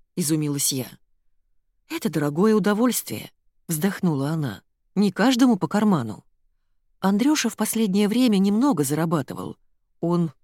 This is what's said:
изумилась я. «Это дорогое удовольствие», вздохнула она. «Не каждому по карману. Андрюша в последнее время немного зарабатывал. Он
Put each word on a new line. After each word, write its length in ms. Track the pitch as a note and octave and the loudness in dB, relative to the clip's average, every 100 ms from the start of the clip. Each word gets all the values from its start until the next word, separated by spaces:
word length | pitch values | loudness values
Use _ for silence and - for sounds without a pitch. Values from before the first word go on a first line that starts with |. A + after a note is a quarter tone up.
| _ - | _ -6
изумилась 580 | D3+ D#3 D3 C#3+ - | -2 0 0 -2 -2
я. 140 | C3+ A#2 - _ _ _ _ _ _ _ _ _ | -4 -8 -14 _ _ _ _ _ _ _ _ _
«Это 200 | E4 G3 | -6 -4
дорогое 460 | D3+ C#3+ D3 A3 G#3+ | -2 -2 2 2 4
удовольствие», 760 | G3 G#3 B3 - - A2 - _ _ _ - | 2 2 0 -2 -6 -10 -12 _ _ _ -8
вздохнула 640 | D#3 F#3+ F#3+ F3+ C#3 C#3+ | -2 -2 0 -2 0 -2
она. 320 | D#3+ C#3 F#2+ _ _ _ F#3 | -2 -4 -8 _ _ _ -2
«Не 160 | G#3 | -2
каждому 440 | - A#3+ A#3+ C4 G#3 | 2 2 4 4 2
по 120 | D#3+ | 0
карману. 580 | G#3 G#3+ E3 A2+ - _ _ _ _ _ _ _ _ | 0 2 2 -2 -10 _ _ _ _ _ _ _ _
Андрюша 500 | F#3+ G3+ C#4 D#4 A3+ | 0 2 2 2 -2
в 60 | - | -4
последнее 520 | G#3+ A3 A3 G3 G#3 | -4 0 0 2 2
время 280 | A#3+ B3+ G3 | 2 2 4
немного 460 | G3 G#3 C#4+ F3 | 2 2 2 2
зарабатывал. 720 | C3+ D3+ E3 D#3+ - F3 - - _ _ _ _ | 0 0 0 -2 -2 -10 -12 -14 _ _ _ _
Он 320 | E3+ F3 D#3+ - | -2 0 -2 -6